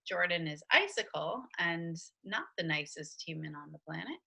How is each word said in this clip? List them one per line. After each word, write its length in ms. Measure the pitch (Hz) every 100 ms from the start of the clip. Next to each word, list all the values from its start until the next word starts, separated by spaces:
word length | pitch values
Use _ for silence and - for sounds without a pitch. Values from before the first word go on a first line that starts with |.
| -
Jordan 400 | 180 180 170 160
is 160 | 151 -
Icicle 720 | 320 403 - 208 151 156 240 254 -
and 380 | 170 170 170 165 - _
not 220 | 196 214 - -
the 60 |
nicest 580 | 165 151 143 160 151 - -
human 260 | 156 156
on 200 | 147 151
the 60 | 156 -
planet. 320 | 165 208 339